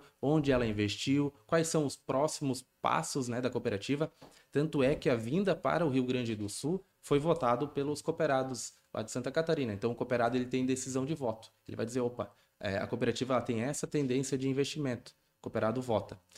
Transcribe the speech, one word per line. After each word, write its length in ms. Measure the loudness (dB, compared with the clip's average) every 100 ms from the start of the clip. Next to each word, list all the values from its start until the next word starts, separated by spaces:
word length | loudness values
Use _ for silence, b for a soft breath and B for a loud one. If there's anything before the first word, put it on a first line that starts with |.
| B _
onde 300 | 2 4 4
ela 140 | 4 2
investiu, 680 | 2 0 0 0 2 0 -4 -2
quais 200 | 0 2
são 160 | 2
os 120 | 0 -2
próximos 680 | -2 2 2 0 -2 -2 -6 _
passos, 440 | 0 0 0 -2 -2
né, 140 | -2
da 80 | -2
cooperativa. 640 | -2 -2 -2 -2 -2 -2 B B B B
Tanto 320 | 0 0 2
é 100 | 2
que 160 | 2 2
a 60 | 0
vinda 400 | 0 0 2 0
para 280 | 0 2
o 60 | 2
Rio 140 | 2
Grande 320 | 2 0 -2 -4
do 120 | -4
Sul 380 | -4 -4 -4 -6 _
foi 160 | 0 2
votado 500 | 2 2 2 2 0
pelos 300 | -2 -2 -2
cooperados 760 | -2 0 2 2 0 -4 -10 b b
lá 80 | -8
de 80 | -6
Santa 220 | -4 -2
Catarina. 420 | 0 2 2 0
Então, 180 | 0 -2
o 40 | -2
cooperado 420 | 0 2 4 2
ele 80 | 0
tem 220 | 0 2
decisão 360 | 0 -2 -2
de 120 | -2 -2
voto. 340 | -2 -4 -8 _ -12
Ele 80 | -6
vai 100 | -4
dizer, 160 | -2
opa, 300 | -2 -2 -8 b b _
É, 180 | -2 -2
a 100 | -2
cooperativa, 460 | -2 0 0 0
ela 80 | 0
tem 200 | 0 -2
essa 240 | -2 -4 -4
tendência 520 | -2 0 0 0 -2
de 100 | 0
investimento. 640 | 0 -2 -2 -4 -4 -8 -20 _ _
O 40 |
cooperado 380 | -8 -2 0 0
vota. 360 | 0 0 0 -10 _